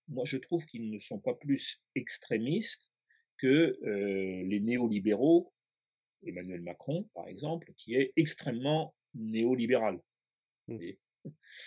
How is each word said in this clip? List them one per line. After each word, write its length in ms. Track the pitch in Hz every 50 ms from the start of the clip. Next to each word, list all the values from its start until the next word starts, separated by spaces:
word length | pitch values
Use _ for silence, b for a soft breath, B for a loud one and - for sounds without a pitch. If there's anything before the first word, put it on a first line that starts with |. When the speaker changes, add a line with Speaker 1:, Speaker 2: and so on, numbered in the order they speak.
| _ -
Speaker 1:
moi, 160 | 139 131 123
je 100 | 131 135
trouve 300 | 131 - - 175 165 156
qu'ils 240 | - - 117 117 110
ne 80 | 107 101
sont 200 | - - 113 101
pas 140 | - 127 120
plus 480 | - - 143 139 131 - - - - _ _ -
extrémistes 960 | 131 113 - - - - - 123 110 113 131 170 226 214 - - - - - _ _ _ _ _ _ _ _ _ -
que, 400 | - 131 135 156 165 151 - -
euh, 600 | - 110 104 98 101 101 98 95 95 95 92 92 92
les 160 | 95 101 104
néolibéraux, 960 | 104 113 123 123 120 113 107 101 95 107 104 101 127 156 170 175 185 - _ _ _ _ _ _ _ _ _ _ _ _ _ _ -
Emmanuel 340 | - 87 90 90 92 90 87
Macron, 480 | 85 85 85 - - - 151 180 220 - -
par 140 | 87 90 92
exemple, 440 | 98 - - 156 165 165 - - -
qui 180 | - - 107 117
est 180 | 131 139 135 -
extrêmement 800 | 165 156 151 - - - 147 117 117 131 143 151 160 151 151 - _ _ _ -
néolibéral. 800 | 117 110 110 110 110 113 120 131 120 117 113 131 117 113 104 90 87 - _ _ _ _ _ _ _ _ _ _ _ _
Speaker 2:
Hmm. 60 | -
Speaker 1:
Vous 40 | 120
voyez ? 240 | 107 85 87 95 - _ _ _ _ - 156 151 B B B B B B